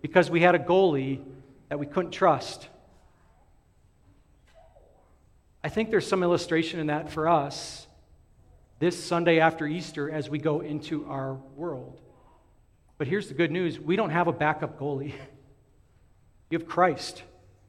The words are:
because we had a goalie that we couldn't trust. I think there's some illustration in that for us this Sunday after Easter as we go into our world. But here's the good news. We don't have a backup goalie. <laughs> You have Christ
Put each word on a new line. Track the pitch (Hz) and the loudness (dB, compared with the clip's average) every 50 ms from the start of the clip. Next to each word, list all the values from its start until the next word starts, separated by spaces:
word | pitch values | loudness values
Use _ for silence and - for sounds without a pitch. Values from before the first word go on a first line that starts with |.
because | - 147 - 185 175 143 | -10 4 4 4 4 6
we | 170 170 | 4 6
had | 170 180 175 | 6 6 6
a | 170 | 6
goalie | 131 - 175 185 196 180 151 139 135 135 135 131 - - - - - - - _ _ _ | 4 4 4 6 6 4 4 0 -2 -2 -6 -6 -8 -16 -20 -20 -20 -20 -20 _ _ _
that | 151 143 | -6 -6
we | 143 | -6
couldn't | 139 - 185 180 175 | -4 -2 -4 -4 -4
trust. | - - 190 180 147 127 - - - - - - - - _ - - - _ _ _ _ _ _ _ _ _ _ _ _ _ _ _ _ _ _ _ _ _ _ _ _ _ _ _ _ _ _ _ - - - _ - - _ _ _ _ _ _ _ _ _ _ _ _ _ _ _ | -2 2 4 4 4 4 0 -10 -14 -14 -16 -20 -20 -20 _ -20 -20 -20 _ _ _ _ _ _ _ _ _ _ _ _ _ _ _ _ _ _ _ _ _ _ _ _ _ _ _ _ _ _ _ -20 -20 -20 _ -20 -20 _ _ _ _ _ _ _ _ _ _ _ _ _ _ _
I | - 156 | -8 -4
think | - 220 220 220 | -2 -2 -2 2
there's | 220 196 - - | 2 0 2 2
some | - 190 180 | 0 2 2
illustration | 175 175 165 170 - 170 160 165 165 - 170 | 2 2 2 2 0 0 0 0 -2 -4 -4
in | 156 151 | -4 -2
that | 147 151 156 151 | -4 -4 -6 -6
for | - 160 156 165 | -6 -2 2 4
us | 170 156 139 139 139 - - - - - - - _ - _ _ - _ _ _ _ _ - _ - _ _ _ _ - | 4 2 2 -2 -8 -10 -12 -14 -14 -16 -18 -20 _ -20 _ _ -20 _ _ _ _ _ -20 _ -20 _ _ _ _ -2
this | 156 175 175 - - | -2 -2 -2 -2 -6
Sunday | - 175 170 170 170 165 160 | -2 -2 2 4 4 6 6
after | 160 160 156 - 156 147 | 6 4 2 0 -4 -4
Easter | 156 180 160 - - - 143 147 | -4 -6 -6 -8 -8 -6 -6 -4
as | 156 156 143 135 | -4 -6 -4 -4
we | 147 151 | -4 -2
go | - 160 147 160 | 0 0 0 0
into | 175 156 147 151 143 - 165 147 147 - | -2 -4 -6 -6 -6 -6 -6 -6 -6 -6
our | 139 135 135 135 135 135 - - - 139 | -8 -6 -6 -6 -8 -10 -12 -18 -14 -10
world. | 160 170 147 127 127 131 131 - - - - _ _ - _ _ _ _ _ _ _ _ _ _ _ _ _ _ | -8 -8 -8 -10 -12 -14 -18 -20 -20 -20 -20 _ _ -20 _ _ _ _ _ _ _ _ _ _ _ _ _ _
But | 151 127 | -4 -2
here's | 180 208 196 - | -2 -2 -4 -6
the | 139 | 0
good | 131 170 160 | 0 0 0
news. | 151 180 185 170 - - | 2 0 -2 -2 -4 -4
We | - 151 180 214 | -2 0 0 2
don't | 220 170 | 2 0
have | 151 170 180 170 | 2 2 2 2
a | |
backup | 156 - 151 151 151 151 165 147 - - | 2 2 0 0 0 0 -4 -8 -6 -6
goalie. | 135 147 143 131 143 147 - - | -6 -6 -4 -4 -6 -8 -10 -12
<laughs> | - - - - _ _ - _ _ _ _ _ _ _ _ _ _ _ _ _ _ _ _ _ _ _ | -16 -18 -20 -20 _ _ -20 _ _ _ _ _ _ _ _ _ _ _ _ _ _ _ _ _ _ _
You | 160 165 | -4 -4
have | 165 - | -4 -4
Christ | - - 180 185 147 123 - - - - - - - - _ - _ _ _ | 2 4 4 4 4 0 -6 -12 -12 -14 -20 -20 -20 -20 _ -20 _ _ _